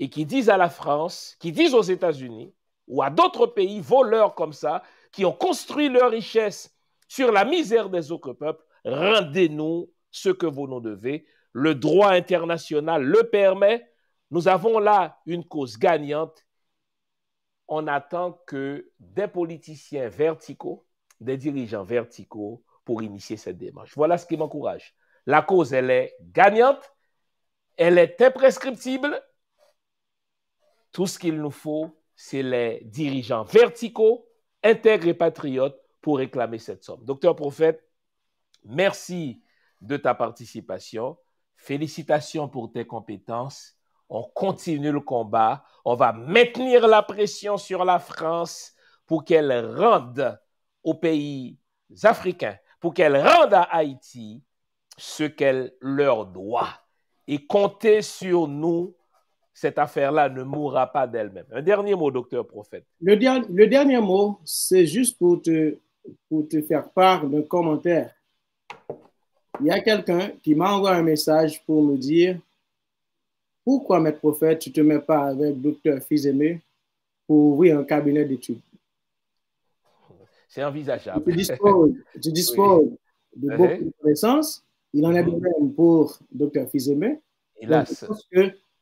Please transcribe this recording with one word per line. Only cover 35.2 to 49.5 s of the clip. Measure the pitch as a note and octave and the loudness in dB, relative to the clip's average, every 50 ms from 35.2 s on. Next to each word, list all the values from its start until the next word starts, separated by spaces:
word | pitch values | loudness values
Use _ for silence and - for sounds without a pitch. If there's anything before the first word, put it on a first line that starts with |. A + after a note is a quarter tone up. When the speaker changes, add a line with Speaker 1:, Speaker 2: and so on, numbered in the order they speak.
| E3+ E3 E3 - - D3 B2+ C3 C3 C3+ C3+ - _ _ _ _ | 0 0 0 -2 -6 -6 -4 -2 -2 -2 -4 -8 _ _ _ _
Speaker 1:
pour | _ D#3 D3 C3 | _ -2 -2 -2
réclamer | C3+ B2 - C3 A#2 A2+ A2+ A2 | -2 -4 -4 -6 -6 -6 -6 -10
cette | - - G2 - _ | -12 -14 -16 -16 _
somme. | - F#2+ - A#2 | -20 -20 -14 -10
Docteur | A#2+ C#3 C#3 - F3 D#3+ | -10 -6 -2 0 0 0
Prophète, | D#3+ D3+ C#3+ C#3 - D#3+ D#3+ D#3+ - _ _ _ _ _ _ _ _ _ _ _ _ _ _ _ _ _ | 0 -2 -8 -2 0 0 0 0 0 _ _ _ _ _ _ _ _ _ _ _ _ _ _ _ _ _
merci | G#2 A#2 D3 F#3+ G3 F#3+ - - - F3 F3+ E3 C3+ A2+ - _ _ _ _ _ _ _ _ | -8 -4 -2 -2 -2 -2 -4 -8 -12 -10 -10 -10 -10 -12 -16 _ _ _ _ _ _ _ _
de | F#2 G#2+ C#3 | -10 -8 -8
ta | C#3 - C3+ A#2+ | -4 -2 -2 -2
participation. | - A#2+ A2+ A2 - A#2+ - - A#2 - - G2 F#2+ - - - A2 A2+ C3 E3 - _ _ _ _ _ _ _ | -2 -4 -6 -6 -10 -18 -18 -16 -16 -14 -12 -12 -14 -14 -14 -12 -10 -10 -10 -12 -14 _ _ _ _ _ _ _
Félicitations | _ _ - C#3 C#3+ D#3 D#3 - - D3+ - D#3 D3+ D3 - - D#3+ D3 C#3 | _ _ -10 -8 -6 -8 -8 -10 -10 -4 -2 -2 -2 -2 -4 -8 -8 -8 -8
pour | - C3 A2+ A2 - | -10 -12 -12 -12 -10
tes | B2 A#2 | -12 -12
compétences. | A2+ A#2 A2+ G#2+ - G#2 F#2+ _ - A2+ A#2 B2+ C#3 - - - - _ _ _ _ _ _ _ - | -10 -12 -14 -14 -14 -16 -16 _ -10 -10 -8 -8 -10 -14 -18 -20 -20 _ _ _ _ _ _ _ -12
On | - G#2+ A#2+ | -10 -10 -10
continue | - - - - F#3+ F#3 - - F3+ D#3+ C#3+ C#3+ D3+ D3 | -10 -8 -6 -4 -4 -4 -6 -6 -8 -6 -4 -4 -4 -4
le | C#3+ | -4
combat. | C#3+ - C3+ A#2 A2+ G#2 A2 A2+ A2 A2+ B2+ C#3 - _ _ _ - | -4 -4 -4 -6 -4 -2 0 0 2 0 0 -2 -8 _ _ _ -4
On | A2+ A#2+ | -4 0
va | A#2+ C3+ A#2+ A2 | 2 2 0 0
maintenir | A#2 A#2 C#3 F3+ A#3 A#3+ A#3+ A#3+ A#3+ B3+ C4 B3 A#3+ A3+ | -2 -6 0 2 4 4 2 0 -4 0 2 4 4 6
la | A3+ A3 G#3 G#3 | 6 6 4 4
pression | - G3+ G3+ G#3 G#3 - - - G#3 G3+ | 0 -2 -4 -4 -4 -4 -6 -8 -6 -6
sur | G3 - - F#3+ F3+ F3+ | -6 -6 -6 -6 -2 0
la | F#3 F3+ F3 | 0 0 0
France | - - - - D#3+ D#3 E3 E3+ E3+ D#3+ - - - - _ _ _ _ _ _ _ | -2 -8 -12 -10 -6 -6 -4 -4 -6 -8 -10 -14 -20 -20 _ _ _ _ _ _ _
pour | - D#3+ D#3+ D3 | -6 -6 -4 0
qu'elle | - F3+ D#3+ D3+ C#3+ | 2 2 2 2 2